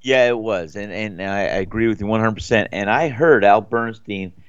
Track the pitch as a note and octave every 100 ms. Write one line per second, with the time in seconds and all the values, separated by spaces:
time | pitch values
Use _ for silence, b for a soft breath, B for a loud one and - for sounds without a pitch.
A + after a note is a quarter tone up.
0 | B2+ C3 B2 A#2+ A2 G2 E2 G2+ G2+ F#2
1 | G#2+ F2+ G2 G2 F#2 F#2+ F#2 G#2+ A2+ G2+
2 | G2+ A2 A2 G#2+ - A#2 - F#2 G2+ A#2+
3 | D#3+ A#2 E3 C3 G2+ G#2 G2+ A#2 A#2 A2
4 | - G2 F#2 F2+